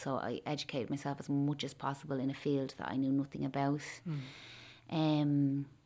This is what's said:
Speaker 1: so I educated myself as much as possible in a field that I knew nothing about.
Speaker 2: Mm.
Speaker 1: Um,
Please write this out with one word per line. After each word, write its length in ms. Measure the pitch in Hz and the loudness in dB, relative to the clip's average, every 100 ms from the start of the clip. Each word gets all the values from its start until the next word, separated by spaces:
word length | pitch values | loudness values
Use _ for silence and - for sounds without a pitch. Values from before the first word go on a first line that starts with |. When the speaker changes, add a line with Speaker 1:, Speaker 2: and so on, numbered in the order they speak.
Speaker 1:
so 140 | 143 131 | -2 -2
I 240 | 107 120 | -2 -4
educated 460 | - 147 - 143 110 | -4 -4 -4 -4 -2
myself 280 | 143 143 139 | -2 -2 -4
as 80 | - | 0
much 340 | 143 143 143 | 2 2 0
as 120 | 139 | -4
possible 440 | - 131 143 147 135 | -4 -4 -4 -4 -2
in 120 | 135 | -2
a 40 | |
field 400 | 139 151 139 135 - | -2 0 2 0 -4
that 120 | 64 | -4
I 60 | 120 | 0
knew 160 | 135 | 2
nothing 320 | 139 139 139 | 2 0 -2
about. 380 | 139 139 139 147 - - - | -2 2 2 2 -2 -8 -4
Speaker 2:
Mm. 100 | 151 131 - - - - - - | -4 -6 -12 -16 -18 -18 -20 -4
Speaker 1:
Um, 760 | 160 156 151 147 143 139 139 139 - | 2 4 6 6 6 4 2 -2 -10